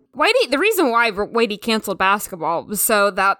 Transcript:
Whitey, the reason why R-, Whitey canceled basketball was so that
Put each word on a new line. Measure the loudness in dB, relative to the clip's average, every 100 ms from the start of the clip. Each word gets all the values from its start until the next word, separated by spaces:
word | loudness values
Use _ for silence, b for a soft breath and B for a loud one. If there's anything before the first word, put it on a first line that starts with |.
| _
Whitey, | -2 2 2 2
the | 0
reason | 0 2 2
why | 2 0
R-, | 0 -4
Whitey | -2 -2 -2
canceled | -2 -2 -2 0
basketball | 2 0 -2 -6 -4 -4 -4
was | -4
so | 0 2 2
that | 2 0 0